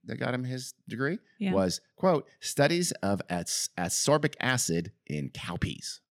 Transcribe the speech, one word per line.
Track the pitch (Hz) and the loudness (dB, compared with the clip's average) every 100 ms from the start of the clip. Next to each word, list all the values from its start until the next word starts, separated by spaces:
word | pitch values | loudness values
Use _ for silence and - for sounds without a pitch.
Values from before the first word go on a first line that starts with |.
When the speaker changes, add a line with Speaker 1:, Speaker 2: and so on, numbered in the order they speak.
| - | -8
Speaker 1:
that | 117 | -4
got | 123 | -2
him | 127 | -2
his | 127 127 127 - - | -4 -6 -10 -14 -10
degree, | 117 135 202 _ _ | -2 -2 -2 _ _
Speaker 2:
Yeah. | 196 | 0
Speaker 1:
was, | 185 190 - _ _ | 4 2 0 _ _
quote, | 185 160 - _ | 2 2 0 _
"Studies | - - 143 170 175 - | -6 2 4 4 0 0
of | 196 196 - | 0 0 -2
as-, | 87 - - - - | -4 -2 -4 -4 -4
ascorbic | 87 - - 151 151 - | -2 0 4 4 2 0
acid | 127 127 - 85 85 - _ | 0 2 2 0 -2 -12 _
in | 76 71 | -4 -4
cowpeas." | - - 87 - - - - _ | -6 -8 -2 -2 -4 -10 -14 _